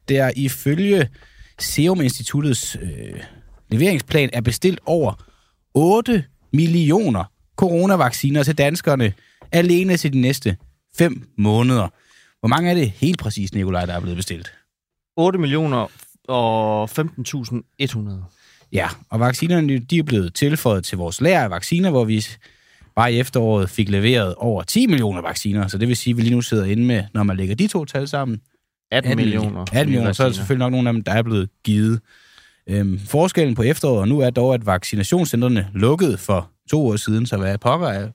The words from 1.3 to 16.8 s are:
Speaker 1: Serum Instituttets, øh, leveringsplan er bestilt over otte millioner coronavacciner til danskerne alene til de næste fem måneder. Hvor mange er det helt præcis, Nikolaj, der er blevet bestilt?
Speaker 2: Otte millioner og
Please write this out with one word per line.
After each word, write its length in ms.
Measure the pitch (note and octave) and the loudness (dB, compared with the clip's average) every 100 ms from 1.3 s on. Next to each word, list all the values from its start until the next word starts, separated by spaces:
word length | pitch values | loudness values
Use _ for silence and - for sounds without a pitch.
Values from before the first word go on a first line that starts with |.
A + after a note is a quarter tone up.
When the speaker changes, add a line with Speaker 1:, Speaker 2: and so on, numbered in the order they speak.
| - - - | -20 -20 -10
Speaker 1:
Serum 420 | - - D#3+ F#3 | -6 0 2 2
Instituttets, 760 | C3 B2+ A2+ C#3+ D3 A#2+ - - | 0 0 -4 -2 0 -2 -4 -10
øh, 380 | F#2 C2 G#1+ - - - - - _ | -10 -10 -12 -14 -16 -20 -20 -20 _
leveringsplan 640 | A2 F3+ F3 - D#3 C3 | 0 2 2 0 0 0
er 80 | A#2+ | 0
bestilt 400 | A#2 A#2 F#3 F3 - | -2 0 0 0 0
over 260 | E3 A#2+ - - _ _ _ _ | 0 0 -4 -14 _ _ _ _
otte 500 | C3+ E3 G#3+ A#3+ A3 C#3 _ _ | 2 4 4 2 0 -2 _ _
millioner 720 | C#3+ E3 E3+ D3+ F#3 G3 G2+ E2+ _ _ - | 0 2 4 4 2 2 -2 -4 _ _ 0
coronavacciner 840 | F#3 E3+ F#3+ F#3 B2+ - C#3 D3 | 2 4 2 4 2 0 0 2
til 160 | C#3 D3+ | 2 2
danskerne 540 | C#3+ E3+ - C3+ A2 - _ _ - | 2 0 0 2 0 -2 _ _ -2
alene 440 | E3+ F3 F3 F#3+ E3+ | 2 4 4 2 0
til 160 | D3+ | 0
de 80 | C3+ | 2
næste 360 | B2+ C3+ A2 F#2 - _ _ - | 2 0 -2 -4 -8 _ _ 0
fem 300 | E3+ C3+ A#2+ - | 0 0 -10 -2
måneder. 500 | G#2 A2 B2 B2 F2+ - _ _ _ _ | 2 4 4 2 0 -6 _ _ _ _
Hvor 80 | A2+ | 0
mange 220 | C#3 F3 | 2 2
er 40 | |
det 160 | F3 A#2+ | 2 0
helt 280 | F#2 F3 F3+ | 0 -2 0
præcis, 340 | G#2+ G#2 F#2+ | -4 -6 -4
Nikolaj, 320 | G#2 F#2+ F2+ F2+ | -2 -2 -2 -4
der 60 | |
er 80 | F2 | -4
blevet 160 | F2+ F2 | -6 -6
bestilt? 360 | F#2 E2 - - _ _ _ _ _ - | -8 -10 -14 -20 _ _ _ _ _ -2
Speaker 2:
Otte 220 | F3 F#3 | 0 0
millioner 480 | D3 D3 D#3 B2 G#2 - - _ - | -2 0 0 -2 -4 -10 -20 _ -4
og 600 | B2+ A2+ A2+ G#2+ G#2+ | -2 0 0 0 -2